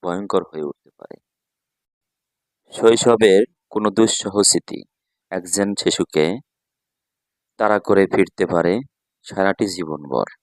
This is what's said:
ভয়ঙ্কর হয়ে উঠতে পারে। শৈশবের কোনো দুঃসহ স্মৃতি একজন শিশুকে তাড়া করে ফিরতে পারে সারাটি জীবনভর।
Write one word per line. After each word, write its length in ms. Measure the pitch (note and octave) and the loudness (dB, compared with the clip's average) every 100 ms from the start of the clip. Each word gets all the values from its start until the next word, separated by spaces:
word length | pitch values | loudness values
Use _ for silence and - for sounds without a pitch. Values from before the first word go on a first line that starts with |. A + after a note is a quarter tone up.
ভয়ঙ্কর 400 | F2+ F2 G2+ F#2+ F2 | -6 -8 -2 -4 -4
হয়ে 200 | D#2 D2+ | -10 -10
উঠতে 200 | - _ _ | -12 _ _
পারে। 200 | - - _ _ _ _ _ _ _ _ _ _ _ _ _ _ _ | -20 -20 _ _ _ _ _ _ _ _ _ _ _ _ _ _ _
শৈশবের 720 | - A2+ A#2 - A2+ G#2+ F#2+ A#2 _ _ | 0 2 4 4 4 6 4 2 _ _
কোনো 180 | - G#2+ | -4 -2
দুঃসহ 440 | G2 A2+ - G#2+ G2 | 2 2 2 -6 0
স্মৃতি 380 | G2+ - - - - _ _ _ _ | 0 0 -4 -16 -16 _ _ _ _
একজন 360 | F#2 F2+ F2 G2+ G2+ | -10 -8 -4 -4 -2
শিশুকে 480 | - - F2+ D#2+ D#2 G#2+ - _ _ _ _ _ _ _ _ _ _ _ | -2 -2 -2 0 0 -2 -12 _ _ _ _ _ _ _ _ _ _ _
তাড়া 200 | G#2+ G#2 | 0 0
করে 220 | - G2+ F#2+ | 2 2 2
ফিরতে 380 | - F#2+ - F2+ | 2 0 0 -2
পারে 280 | F2 E2 G2+ C#3 _ _ _ - | 0 0 -2 -4 _ _ _ -16
সারাটি 400 | - G2 F#2+ G#2 | -4 -2 -2 -4
জীবনভর। 580 | F2+ D#2+ D2+ C#2+ B1+ G1+ - | -6 -10 -10 -6 -4 -4 -10